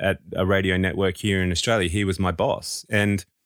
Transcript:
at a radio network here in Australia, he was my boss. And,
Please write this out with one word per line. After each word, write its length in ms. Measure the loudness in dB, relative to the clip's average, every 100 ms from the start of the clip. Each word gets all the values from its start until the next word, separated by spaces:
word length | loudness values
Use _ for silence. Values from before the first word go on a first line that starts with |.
at 180 | -2 -2 -6 -2
a 100 | 2
radio 300 | 2 2 2
network 400 | 0 0 -2 -2
here 240 | -2 0
in 80 | 0
Australia, 360 | 0 0 0 2
he 160 | 0
was 160 | 0 0
my 120 | -2
boss. 540 | 0 0 -2 -6 -10 -2
And, 340 | 2 2 0 -4 _